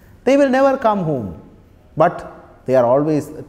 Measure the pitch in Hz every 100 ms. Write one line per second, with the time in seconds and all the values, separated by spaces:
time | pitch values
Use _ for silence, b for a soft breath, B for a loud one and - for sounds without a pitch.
0 | b b - 277 277 262 277 262 226 202
1 | 156 135 101 80 - - _ - _ -
2 | 170 - - - - - - 127 120 135
3 | 151 147 - 123